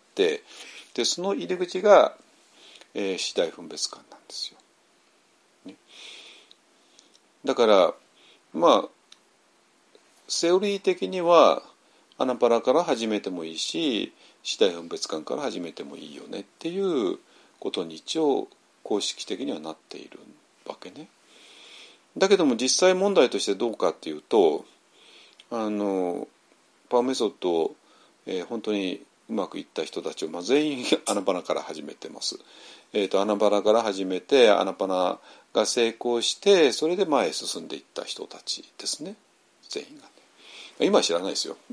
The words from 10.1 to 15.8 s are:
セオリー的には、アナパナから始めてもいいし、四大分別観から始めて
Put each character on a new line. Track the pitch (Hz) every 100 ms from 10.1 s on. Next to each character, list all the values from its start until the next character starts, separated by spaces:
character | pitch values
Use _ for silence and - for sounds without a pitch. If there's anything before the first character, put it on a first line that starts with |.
| _ -
セ | - 170
オ | 185
リ | 202 196
ー |
的 | - 180 190
に | 185
は、 | 170 170 110 71 - _ _ _ _ -
ア | 131
ナ |
パ | 117 120
ナ | 117
か | 127
ら | 147
始 | 170 117 113
め | 104
て | 98
も | 90
い | 80
い | 80
し、 | - 160 156 107 90 _ - _
四 | - -
大 | 101
分 | 87 82
別 | 82 -
観 | 80
か | - 147
ら |
始 | 135 92
め | 82
て | -